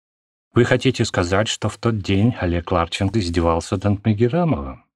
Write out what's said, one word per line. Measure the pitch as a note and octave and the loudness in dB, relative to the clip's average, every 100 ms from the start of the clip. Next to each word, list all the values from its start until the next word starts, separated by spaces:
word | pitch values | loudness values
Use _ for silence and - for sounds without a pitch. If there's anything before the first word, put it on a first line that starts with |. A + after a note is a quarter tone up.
| _ _ _ _ _ | _ _ _ _ _
"Вы | - A#2+ | 2 4
хотите | B2+ C3+ A#2 A2+ | 2 0 0 -2
сказать, | - F2+ F#2+ A2 | 0 0 0 0
что | - G#2+ | -2 -6
в | - | -2
тот | A#2 A2 | -2 -2
день | F#2+ G2 A2+ - | 0 2 2 2
Олег | F2+ E2+ E2 | -2 -2 -2
Ларченко | F2+ E2+ - G2 A2 | -2 -2 -2 -2 -2
издевался | F2 E2+ E2+ E2+ - G2 | -2 0 2 0 -2 -2
над | G2+ G#2 - | 0 0 0
Магеррамовым?" | G#2 A#2+ E3 E3+ A#2 C2+ B1+ _ | 2 0 0 0 -2 -6 -14 _